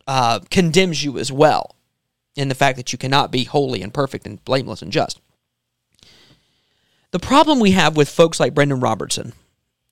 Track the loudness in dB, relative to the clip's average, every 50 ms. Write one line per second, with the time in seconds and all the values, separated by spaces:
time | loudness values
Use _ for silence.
0 | _ -4 0 0 2 2 0 -2 -4 _ 0 2 2 4 4 4 2 2 0 -4
1 | -4 -4 -4 -4 -6 -6 2 4 4 4 4 2 -2 -6 -14 _ _ _ _ _
2 | _ _ _ _ _ _ _ -6 -4 -4 0 2 2 2 0 -2 -6 -10 -10 -8
3 | -4 0 0 0 0 0 -2 -4 -2 0 0 -2 0 0 -4 -6 -8 -6 -4 -4
4 | -4 -4 -6 -10 -12 -14 -16 -14 _ -2 -2 -2 -2 -6 -10 -12 -10 -4 -2 -2
5 | -2 -2 -6 -12 _ _ _ _ _ _ _ _ _ _ _ _ _ _ _ _
6 | _ -20 _ _ _ _ _ _ _ _ _ _ _ _ _ _ _ _ _ _
7 | _ _ -8 -8 -2 2 2 4 4 4 2 2 4 4 4 4 2 2 2 2
8 | 0 2 4 2 2 2 2 0 -2 0 2 0 0 0 0 0 0 -2 -2 -4
9 | -6 -6 -8 -8 -8 -12 -16 _ _ _ _ _ _ _ _ _ _ _